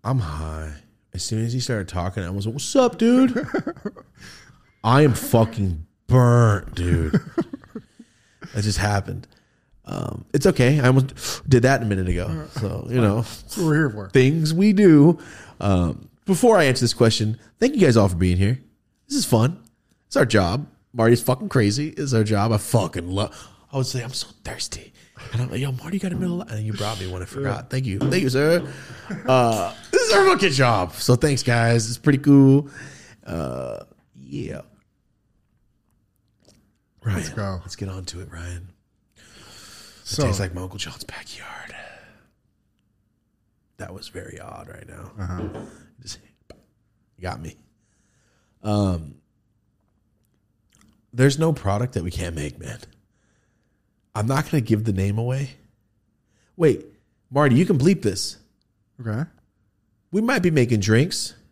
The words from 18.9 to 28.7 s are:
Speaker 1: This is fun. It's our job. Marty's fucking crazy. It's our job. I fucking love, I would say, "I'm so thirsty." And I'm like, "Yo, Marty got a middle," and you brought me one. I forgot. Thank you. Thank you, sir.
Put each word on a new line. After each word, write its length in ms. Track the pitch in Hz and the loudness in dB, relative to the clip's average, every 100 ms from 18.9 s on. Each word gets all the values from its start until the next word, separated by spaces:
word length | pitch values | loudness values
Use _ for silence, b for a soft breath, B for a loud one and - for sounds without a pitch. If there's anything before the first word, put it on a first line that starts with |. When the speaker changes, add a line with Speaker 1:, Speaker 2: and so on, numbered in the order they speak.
| _ _ | _ _
Speaker 1:
This 80 | 277 | -4
is 80 | |
fun. 340 | 180 117 123 180 - _ _ _ _ | 0 2 2 -2 -16 _ _ _ _
It's 100 | - | 0
our 100 | 123 | 2
job. 400 | 107 87 117 147 _ _ | 2 2 -2 -8 _ _
Marty's 300 | 113 113 120 | 0 4 4
fucking 260 | - 127 208 | 2 -2 -2
crazy. 460 | 135 104 117 151 - | 0 0 0 -6 -6
It's 160 | 143 | -2
our 120 | 113 | 0
job. 280 | 107 104 110 | 2 0 2
I 60 | 107 | 0
fucking 500 | - 120 85 - 87 | 0 -2 -2 -8 -6
love, 240 | 95 107 B B B B | -6 -6 B B B B
I 60 | 135 | -6
would 80 | 127 | -6
say, 160 | 127 | -6
"I'm 80 | 120 | -8
so 140 | - - - | -12 -12 -14
thirsty." 480 | - - - - - b b b - | -16 -12 -12 -12 -18 b b b -8
And 80 | 117 | -6
I'm 100 | 123 | -4
like, 100 | - | -4
"Yo, 120 | 135 | -6
Marty 260 | 131 160 190 | -6 -6 -6
got 140 | 185 | -4
a 40 | 175 | -4
middle," 260 | 180 175 | -4 -4
and 240 | - 107 107 | -6 -6 -6
you 80 | |
brought 260 | 98 104 107 | -4 -6 -6
me 60 | 95 | -8
one. 160 | 92 | -8
I 40 | 90 | -10
forgot. 440 | 131 139 101 - | -8 -6 -6 -6
Thank 160 | 131 131 | -6 -4
you. 120 | 95 | -4
Thank 220 | 135 175 | 0 0
you, 60 | 135 | 0
sir. 420 | 131 147 170 B | 0 2 0 B